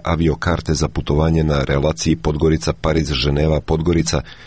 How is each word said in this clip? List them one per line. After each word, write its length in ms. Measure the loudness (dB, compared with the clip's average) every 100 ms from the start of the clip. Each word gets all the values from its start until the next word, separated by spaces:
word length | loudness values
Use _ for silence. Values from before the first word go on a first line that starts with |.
aviokarte 720 | 0 0 0 0 -2 -2 -2
za 140 | -2 -2
putovanje 560 | -2 -2 2 2 2
na 200 | 2 0
relaciji 520 | 0 0 0 0 0 0
Podgorica-Pariz-Ženeva-Podgorica 2000 | -2 0 2 2 -2 -2 0 0 0 -2 0 2 2 0 0 0 2 0 0 -2 -4 -12